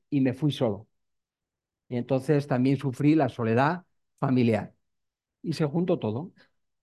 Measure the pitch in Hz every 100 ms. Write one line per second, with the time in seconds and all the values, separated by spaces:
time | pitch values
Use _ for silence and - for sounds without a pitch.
0 | _ 143 131 117 151 135 123 101 - _
1 | _ _ _ _ _ _ _ _ - 123
2 | 120 135 131 147 143 127 131 139 139 120
3 | 143 156 131 - 113 113 139 180 - _
4 | _ _ 131 127 120 107 87 - _ _
5 | _ _ _ _ - 147 151 156 180 156
6 | 110 110 180 - _ _ _ _